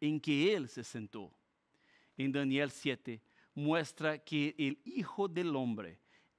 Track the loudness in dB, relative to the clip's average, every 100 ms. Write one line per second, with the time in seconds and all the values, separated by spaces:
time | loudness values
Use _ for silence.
0 | 0 0 2 4 4 4 -2 -8 -8 -8
1 | -8 -10 -12 _ _ _ _ _ _ _
2 | _ -2 0 2 2 2 2 0 -2 -2
3 | -6 -12 _ _ _ -2 2 2 0 -2
4 | -2 -2 -2 0 2 2 -2 -2 -6 -4
5 | -4 -2 -2 0 0 0 0 -4 -8 -14
6 | _ _ _